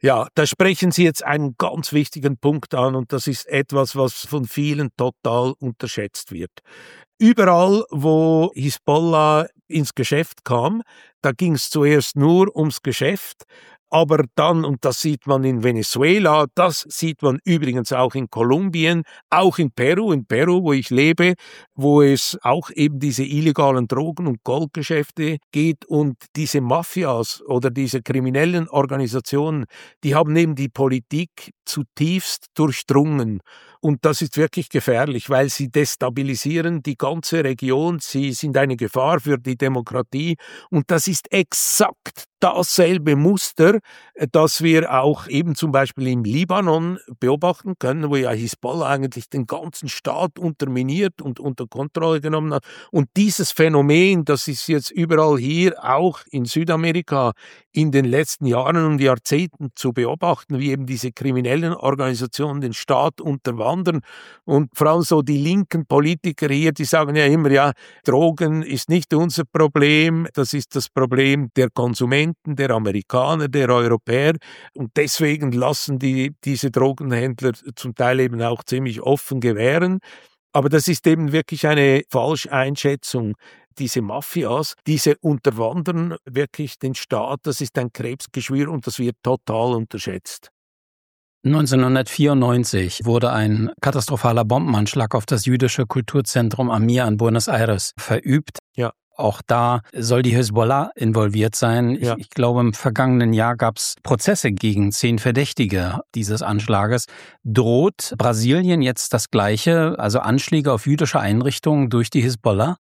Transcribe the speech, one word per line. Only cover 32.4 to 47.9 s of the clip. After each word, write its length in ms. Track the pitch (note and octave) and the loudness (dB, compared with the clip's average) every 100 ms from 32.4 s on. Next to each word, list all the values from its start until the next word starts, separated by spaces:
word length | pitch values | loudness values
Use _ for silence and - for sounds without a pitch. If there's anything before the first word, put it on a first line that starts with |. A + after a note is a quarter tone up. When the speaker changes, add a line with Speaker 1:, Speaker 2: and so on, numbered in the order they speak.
| - | -10
Speaker 1:
durchdrungen. 880 | - D3+ B2+ - C#3+ D3+ D3 A#2 G2+ _ - - _ | -2 0 0 0 2 2 0 -2 -4 _ -20 -20 _
Und 240 | D#3+ D3 | -2 0
das 180 | D#3+ D3 | 0 0
ist 140 | D#3 - | -4 0
wirklich 320 | D3+ - - | -2 -2 -4
gefährlich, 600 | C#3+ - A#2 C#3+ B2 - | -4 0 0 0 -4 -2
weil 200 | C3+ C#3 | 0 2
sie 200 | - C#3 | -2 -2
destabilisieren 1120 | D3 D3 - B2+ A#2+ C#3 B2+ C#3+ E3 E3 E3+ | 0 -2 -2 -4 -4 -4 -4 -4 -2 -2 -4
die 140 | C#3+ C3 | -6 -4
ganze 480 | C#3 E3 - E3 | -4 -4 -4 -2
Region, 560 | C#3+ B2+ C3 C3 E3 E3+ | -2 -2 -2 0 0 -4
sie 320 | - C3+ C#3 | -6 -4 -4
sind 240 | B2 D#3 C3+ | -4 -2 0
eine 200 | C3+ B2 | 0 -2
Gefahr 440 | A2 C3 C3+ E3+ | -4 -2 0 0
für 180 | D3 C3+ | 0 -4
die 180 | B2 B2 | -4 -4
Demokratie. 800 | C#3 C3 A#2 B2+ A#2+ C3+ D#3+ E3 - - - | -2 -2 -4 -8 -6 -6 -4 -4 -8 -20 -4
Und 200 | E3+ - | -2 0
das 160 | E3+ - | 0 0
ist 240 | E3+ - | -4 -2
exakt 960 | G3 F3+ - - - G#3+ - - - - _ | -2 -2 -2 -2 0 0 -2 -18 -18 -20 _
dasselbe 760 | F#3 - F3 - E3+ F#3 D3+ C#3+ | 0 0 -2 2 4 2 2 4
Muster, 640 | D#3 G3 - - E3 G#3+ _ - - | 4 2 -2 4 4 4 _ -20 -20
äh, 120 | - C#3+ | -8 0
das 320 | E3 D#3+ - | 2 2 2
wir 300 | E3 D#3+ E3 | 4 4 4
auch 340 | C3 C#3 D3 - | 2 2 0 -2
eben 260 | C#3 E3+ | -2 -2
zum 180 | C#3+ D#3+ | -2 0
Beispiel 360 | C3+ C3+ - B2+ | 0 0 -2 -2
im 160 | B2+ | -2
Libanon 720 | A2 C3 F3 F#3 F#3 D#3+ E3+ F3+ - B2 | -2 -2 0 0 0 0 -2 -6 -12 -4
beobachten 560 | B2+ D3 F3 F3+ G3 F#3 | -2 0 0 -2 -8 -6
können, 320 | C3 | -4